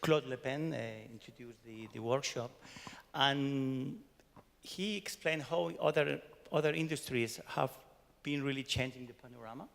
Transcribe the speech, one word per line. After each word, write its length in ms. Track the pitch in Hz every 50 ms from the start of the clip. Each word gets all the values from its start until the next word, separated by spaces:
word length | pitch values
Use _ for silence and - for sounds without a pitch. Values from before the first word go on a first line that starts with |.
Claude 260 | - 160 156 151 143
Le 100 | 131 127
Pen, 360 | 123 - 131 131 147 156 165 -
uh, 40 | 127 113 113 110 110 110 120
introduced 520 | 117 110 - - 117 - 123 117 117 - -
the, 220 | 117 113 110 110 107 -
the 60 | 113
workshop, 520 | 110 113 123 135 143 - - 131 117 120 - - - - - - - - - - - _ _
and 840 | 160 139 139 139 143 139 139 139 135 135 131 131 131 131 139 - - - - _ _ - _ _ - - _ _ _
he 360 | _ - - - 185 208 214
explained 460 | 202 190 - - - - 165 160 156 143
how 280 | - 165 170 175 170 165 156
other, 400 | - 151 156 156 147 147 143 139 - - - - - -
other 220 | - 151 151 156 151
industries 640 | 165 160 160 156 139 - - 131 123 117 113 - - -
have 240 | - - - 139 131 - - - - - _ _ _ _ _ _
been 200 | 139 143 143 135
really 200 | 139 135 135 135
changing 420 | - - 131 127 131 123 127 127
the 80 | 117 117
panorama. 540 | - - 127 123 123 113 110 113 135 - - _